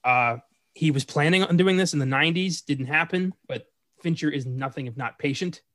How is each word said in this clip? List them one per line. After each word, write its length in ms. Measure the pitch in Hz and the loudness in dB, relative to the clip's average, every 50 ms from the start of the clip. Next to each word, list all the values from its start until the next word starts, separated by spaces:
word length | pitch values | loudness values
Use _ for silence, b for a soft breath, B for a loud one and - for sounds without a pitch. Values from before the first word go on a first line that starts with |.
| - | 2
Uh, 340 | 127 127 127 123 120 117 117 _ _ _ _ _ _ _ | 2 2 4 2 2 0 -4 _ _ _ _ _ _ _
he 180 | - 156 156 | 0 0 2
was 140 | 139 139 131 | 2 2 -2
planning 380 | - - 151 143 160 180 190 190 | -2 0 2 4 4 4 4 4
on 120 | - 175 | 4 4
doing 220 | 175 185 190 185 | 4 4 4 4
this 160 | 185 190 175 - | 2 2 0 0
in 60 | 147 | -2
the 60 | 135 | 0
nineties, 560 | 131 135 135 151 165 165 180 185 190 160 - | 0 2 2 2 2 0 0 -2 -2 -4 -6
didn't 260 | - - 143 135 131 | -4 -4 -4 -4 -2
happen, 460 | 123 151 156 170 165 - 180 185 185 185 _ _ | -2 0 -2 0 0 -2 -2 -2 -2 -4 _ _
but 200 | - 135 117 - _ _ _ _ _ _ _ | -10 -10 -10 -10 _ _ _ _ _ _ _
Fincher 280 | - 170 165 - 156 151 | -2 -2 -2 0 -2 -2
is 160 | 143 139 127 | -2 -2 -6
nothing 420 | 127 127 131 135 131 - 147 135 | -6 -6 -6 -6 -6 -6 -8 -10
if 100 | 123 113 | -8 -8
not 220 | 131 127 113 - - | -6 -8 -8 -6 -4
patient. 420 | - 143 135 - 190 180 - - _ _ | -2 -2 -2 -2 -4 -6 -6 -8 _ _